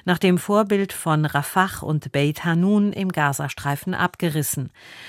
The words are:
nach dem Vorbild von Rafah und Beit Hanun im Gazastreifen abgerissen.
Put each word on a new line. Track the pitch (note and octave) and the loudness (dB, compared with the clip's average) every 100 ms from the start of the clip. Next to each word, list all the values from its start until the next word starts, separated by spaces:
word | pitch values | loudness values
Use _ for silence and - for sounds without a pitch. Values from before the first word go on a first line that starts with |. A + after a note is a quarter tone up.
| - | -2
nach | E3+ | 2
dem | F#3+ F3+ | 4 2
Vorbild | - G3+ G3+ G3+ G3 | 2 2 2 2 0
von | - E3 D#3 | -4 0 2
Rafah | D3+ C#3+ C#3+ F#3 F#3 - | 2 0 -2 0 0 -2
und | - D3+ - | -4 -4 -2
Beit | C#3+ C#3+ D3 | 0 0 0
Hanun | E3+ E3 F#3 G#3 G3+ | 0 2 4 4 2
im | - F#3+ | 0 -4
Gazastreifen | E3+ D3 C#3 C#3+ - C#3+ C#3+ - | 0 0 0 -6 -6 -4 -4 -4
abgerissen. | F3+ F3 - E3+ D3+ C#3 - C3 _ - - | -2 -4 -2 -2 0 -2 -4 -8 _ -20 -20